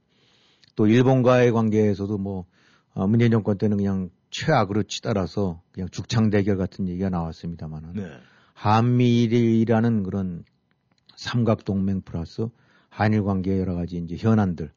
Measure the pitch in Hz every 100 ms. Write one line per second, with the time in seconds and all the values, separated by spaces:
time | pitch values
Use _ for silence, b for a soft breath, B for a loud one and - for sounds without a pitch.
0 | _ b b b b b b - 107 120
1 | 127 131 123 127 123 113 113 107 107 95
2 | 98 104 98 95 90 b b b b 101
3 | 95 117 120 113 104 98 107 104 98 95
4 | 90 _ _ - 117 139 98 104 98 -
5 | - 104 87 - 98 82 _ - 90 -
6 | 98 117 110 101 98 98 92 - 95 87
7 | 95 90 82 80 85 82 78 78 80 92
8 | 92 65 b b b - 104 110 120 123
9 | 123 120 117 120 117 113 113 113 117 113
10 | 92 98 92 82 - _ _ _ _ _
11 | _ - - 127 113 107 - 98 98 95
12 | - 87 82 - 113 b b b b -
13 | 107 110 101 95 92 95 92 87 85 87
14 | 85 82 110 110 95 85 78